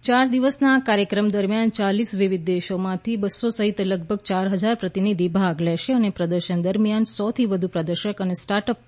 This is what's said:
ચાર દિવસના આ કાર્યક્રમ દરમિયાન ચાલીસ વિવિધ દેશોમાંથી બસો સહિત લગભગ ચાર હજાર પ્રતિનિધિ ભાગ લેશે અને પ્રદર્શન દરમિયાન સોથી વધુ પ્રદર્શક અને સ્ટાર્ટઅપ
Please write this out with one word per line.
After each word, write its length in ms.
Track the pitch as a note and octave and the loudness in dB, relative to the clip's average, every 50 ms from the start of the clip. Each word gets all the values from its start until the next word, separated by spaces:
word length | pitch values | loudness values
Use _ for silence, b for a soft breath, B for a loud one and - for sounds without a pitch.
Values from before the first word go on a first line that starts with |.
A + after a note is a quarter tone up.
| - | 0
ચાર 260 | - A#3+ B3 C4 C4 | 2 2 4 4 2
દિવસના 460 | A#3+ B3+ B3+ C4+ C#4 - C#4 C4+ C4 | 2 2 2 0 0 2 2 4 4
આ 40 | C4+ | 4
કાર્યક્રમ 500 | C4 - G#3+ G3+ G3+ G3 - G3 G#3 G#3 | 4 2 2 2 2 0 0 0 0 2
દરમિયાન 400 | G3 G#3 G3 F#3+ G#3 A3 A3+ A3+ | 0 0 0 0 0 2 0 0
ચાલીસ 460 | A3 - G#3 G3 G3 G#3 A#3+ G#3+ - | 0 0 0 0 2 0 0 -2 0
વિવિધ 280 | F#3+ G3 F#3+ F#3+ F3+ D#3+ | 0 0 0 0 -2 -2
દેશોમાંથી 720 | F3 F3+ F3+ F3 - G3 F#3 F#3+ F#3+ F#3 F#3 _ A3+ A#3 | -2 -2 -2 -2 -4 -4 -4 -2 -2 -4 -4 _ -4 -2
બસો 340 | G#3+ G3+ G3 - - - A#3 | -2 -2 -4 -4 -2 -4 -4
સહિત 320 | A3+ - G#3+ G#3 G#3 - | -2 0 -2 -2 0 0
લગભગ 360 | G3 F#3+ F#3+ F#3 E3 D#3+ G#3 G3+ | -2 -2 -2 -2 -2 -4 -6 -6
ચાર 300 | - - F#3+ F#3 F#3+ G3 | -2 -2 -2 0 0 0
હજાર 280 | G3 F3+ F#3+ A3 A#3 | 0 0 0 0 0
પ્રતિનિધિ 520 | A3+ - F#3 - G3 F#3+ G#3+ G#3 E3 F3+ F3 | 0 -2 -4 -2 0 0 0 2 0 0 0
ભાગ 340 | E3 F#3+ G3 F3+ E3 D3+ | 2 2 2 2 0 0
લેશે 320 | E3+ E3+ E3+ E3+ - - C4 | 0 0 0 -2 0 0 2
અને 160 | B3 A3+ G3+ | 2 2 2
પ્રદર્શન 520 | F#3+ - F3+ E3+ F3 F3 E3+ - F3+ F3 | 0 -2 -2 0 0 -2 -2 -2 -2 0
દરમિયાન 420 | E3+ F3+ G3 G#3+ G#3+ G#3+ G#3+ A3 A3+ | 0 0 2 2 2 2 2 0 0
સોથી 420 | A3 - - G3+ G#3+ A#3+ - B3 | -2 -2 -4 -4 -4 0 0 0
વધુ 220 | G#3+ F#3+ F#3 F3+ F3+ | 0 2 0 -2 -2
પ્રદર્શક 540 | - F3 E3 D#3+ F3 E3 - G#3 G3+ - | -2 -2 -2 -2 -4 -2 -4 -6 -4 -2
અને 120 | F#3+ F#3 F3+ | -2 -4 -4
સ્ટાર્ટઅપ 440 | - - - G3+ G3+ G#3 - A#3 - - | -4 -4 -2 -2 -2 0 -2 -4 -4 -6